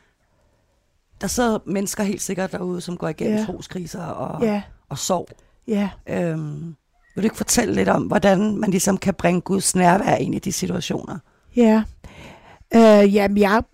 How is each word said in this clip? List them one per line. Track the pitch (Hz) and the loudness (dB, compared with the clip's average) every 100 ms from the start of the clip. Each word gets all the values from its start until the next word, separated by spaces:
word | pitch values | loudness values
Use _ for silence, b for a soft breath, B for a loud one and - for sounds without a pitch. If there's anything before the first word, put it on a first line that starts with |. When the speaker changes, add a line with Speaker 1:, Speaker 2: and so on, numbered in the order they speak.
| B B _ _ _ _ _ _ _ _ _ - | B B _ _ _ _ _ _ _ _ _ -10
Speaker 1:
Der | 196 | -6
sidder | - 240 214 - | -2 0 0 -2
mennesker | 196 196 - | -4 -4 -4
helt | 202 202 | -4 -4
sikkert | - 185 185 | -6 -6 -6
derude, | 175 180 180 | -6 -8 -8
som | 175 175 | -8 -8
går | 165 | -8
igennem | 156 - 214 | -4 -2 -2
Speaker 2:
Ja. | |
Speaker 1:
troskriser | 220 175 - 185 165 - | -4 -8 -12 -12 -12 -12
og, | 175 - - 151 | -10 -8 -8 -4
Speaker 2:
Ja. | 165 208 - - - | -2 -2 -6 -16 -14
Speaker 1:
og | 139 | -8
sorg. | - 180 - - _ _ - | -4 -4 -6 -18 _ _ -4
Speaker 2:
Ja. | 208 196 - - | -2 -2 -6 -8
Speaker 1:
Øhm, | 190 175 160 151 147 165 160 _ _ _ | -4 -4 -4 -6 -10 -12 -14 _ _ _
vil | - | -4
du | 208 | -4
ikke | - | -2
fortælle | - - 214 | -4 -2 0
lidt | 196 190 | 0 0
om, | - | 0
hvordan | - 208 196 190 214 202 | 0 2 2 2 0 -2
man | 214 | 0
ligesom | 185 202 190 | 0 0 -2
kan | 196 | -2
bringe | - 175 180 | -2 0 0
Guds | - 190 - 185 | -2 -2 0 2
nærvær | 180 185 185 151 | 4 4 2 0
ind | 156 | 0
i | - | -4
de | 196 | -4
situationer? | 175 185 180 - 160 - 185 - _ _ 240 | -6 -4 -6 -6 -8 -8 -14 -16 _ _ 2
Speaker 2:
Ja. | 226 220 214 - B B B B B B _ | 4 4 0 -8 B B B B B B _
Øh, | 226 226 208 202 | 6 8 8 8
jamen, | 202 202 202 | 4 2 2
jeg, | 196 220 254 | 4 2 0